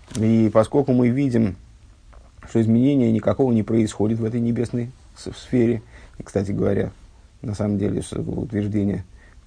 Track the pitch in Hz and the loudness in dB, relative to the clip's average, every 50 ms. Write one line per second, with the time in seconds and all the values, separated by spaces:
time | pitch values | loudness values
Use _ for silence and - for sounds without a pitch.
0 | - - - 104 110 110 113 113 110 107 - 113 107 - - 143 135 - 127 123 | -20 -10 -6 -2 0 2 4 4 4 4 4 4 4 4 2 0 2 2 2 2
1 | 123 120 120 135 143 135 117 113 113 98 90 - - - - - - - - _ | 4 2 2 2 0 0 2 2 0 0 -2 -6 -12 -20 -20 -20 -20 -20 -20 _
2 | - - - - - - - - - - - 117 113 110 113 117 127 139 143 135 | -20 -20 -20 -20 -20 -20 -20 -20 -10 -4 0 0 2 4 4 4 4 2 2 2
3 | 120 113 113 107 - - 107 - 135 127 117 110 101 - 113 113 107 107 - - | 2 2 2 0 0 0 0 2 2 2 2 2 0 0 0 0 0 0 -2 -2
4 | 101 107 113 113 113 113 113 120 117 117 117 113 120 113 - 120 120 123 - - | -2 -2 -2 -2 -4 -4 -4 -2 -2 -2 -2 -2 -4 -4 -4 -6 -6 -8 -10 -16
5 | - - - - - - - - - - - 123 117 117 117 110 - - - - | -20 -20 -20 -16 -14 -14 -14 -14 -8 -2 0 2 2 2 2 -2 -4 -12 -20 -20
6 | - - - - - - - 98 101 101 101 - 95 101 101 101 101 107 - - | -20 -20 -18 -18 -10 -6 -4 -4 -2 -2 -2 -2 -2 0 0 0 -2 -4 -6 -12
7 | - - - - - - - - - 117 104 - 117 104 104 98 101 104 104 - | -20 -20 -20 -20 -20 -20 -20 -12 -10 -8 -6 -4 -2 -2 -2 -2 -2 -2 -2 -4
8 | - - - - - - - - - - 101 101 104 104 104 104 98 101 95 92 | -6 -6 -8 -8 -6 -6 -6 -6 -6 -4 -4 -4 -4 -2 -2 -2 -2 -2 -2 -4
9 | - - - - - - - - - | -8 -12 -18 -20 -20 -20 -20 -20 -18